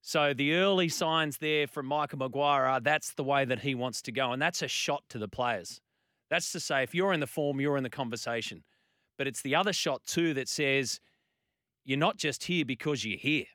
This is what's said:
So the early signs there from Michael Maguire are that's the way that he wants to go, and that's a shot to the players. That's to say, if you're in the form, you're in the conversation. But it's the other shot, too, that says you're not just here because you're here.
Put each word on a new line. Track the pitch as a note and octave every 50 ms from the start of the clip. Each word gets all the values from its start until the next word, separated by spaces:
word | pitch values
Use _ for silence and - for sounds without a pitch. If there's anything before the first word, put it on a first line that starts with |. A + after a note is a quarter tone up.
So | _ - - D#3+ D3 C#3+
the | C#3 A#2+ C#3+ C#3+ D#3
early | F3 F#3+ G3 G3 F#3 F3+ E3
signs | - - F3 D#3+ D#3+ D#3+ D#3 D3+ C3+ -
there | D#3+ D3+ D3+ D3+ D3
from | C#3 - D3+ C3+
Michael | C3 D3 D3+ D3 C#3+ - C3+
Maguire | C3 C3 B2+ C3+ C#3+ C#3+ C#3+ C#3 C3
are | C3 C3 C3
that's | A#2 C#3+ D3+ D3+ - - -
the | - C#3+
way | C3 C#3+ C#3 C3+
that | B2 C3 A#2
he | - C#3+ C3+
wants | A#2+ B2 B2+ A2+ -
to | - -
go, | A#2 C3 C3+ B2
and | B2 B2+
that's | D3 E3+ F3+ -
a | D3+ B2+
shot | - - - - C#3+ C#3+ _ _
to | - A#2+
the | G#2+ G2
players. | - - B2 A#2+ A#2 G2 E2+ - - - _ _ _ _ _ _ _ _ _ _
That's | D#3 F3+ F3 -
to | - F3
say, | - - D3+ C3+ C3
if | A#2+ -
you're | F3 F#3 G3
in | F#3 D#3+
the | C#3+
form, | B2+ - D#3 D3 C#3+ C#3 C3+
you're | C#3 D3 C#3+
in | C#3
the | C3 A#2+
conversation. | - - C3+ A#2 A#2+ A#2 - A#2+ A#2 A#2 A2 - G#2+ E2 _ _ _ _ _ _ _ _ _ _ _
But | - C3+
it's | C#3 A#2 -
the | - C3+ C3+
other | D#3+ F#3+ G3+
shot, | F#3 - - E3+ C#3 B2 _
too, | - - F3 E3+ E3 D3+
that | C3+ B2+ -
says | - - D3 C#3 C3+ C#3 C3+ A2 - - _ _ _ _ _ _ _ _ _ _ _ _ _ _ _ _ _
you're | C3 C3+ C#3
not | D#3 F#3+ -
just | - - D3+ C3 - -
here | - F3 F3 D3+
because | A#2+ C3 - - D3+ D3 A#2+ G#2+
you're | A2 G2 -
here. | - C#3 D#3 C#3 - -